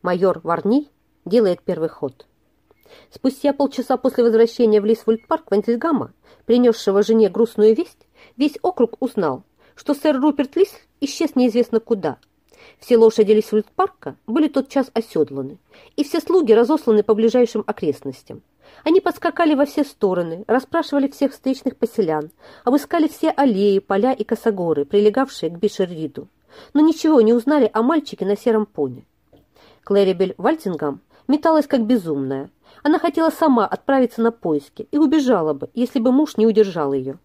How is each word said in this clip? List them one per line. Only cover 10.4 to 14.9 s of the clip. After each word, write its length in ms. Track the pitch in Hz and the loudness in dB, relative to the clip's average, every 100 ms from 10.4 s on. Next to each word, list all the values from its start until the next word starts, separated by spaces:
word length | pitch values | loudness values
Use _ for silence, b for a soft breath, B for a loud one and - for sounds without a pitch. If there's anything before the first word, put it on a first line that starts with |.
| 269 339 | -4 0
Лис 160 | 403 - _ _ | -2 -4 _ _
исчез 380 | 277 - 330 254 | -10 -4 -4 0
неизвестно 420 | 247 226 233 220 | 2 0 0 -2
куда. 380 | - 208 170 - _ _ _ b b b | -2 -4 -4 -8 _ _ _ b b b
Все 180 | - 240 | 0 4
лошади 340 | 226 220 202 | 6 4 2
Лисвульд-парка 840 | 214 - 214 - - 381 _ - 147 - | 2 2 -4 -4 -4 -4 _ -16 -16 -6
были 220 | 240 294 | -2 0
тотчас 420 | 277 269 277 254 | -2 -2 -4 -2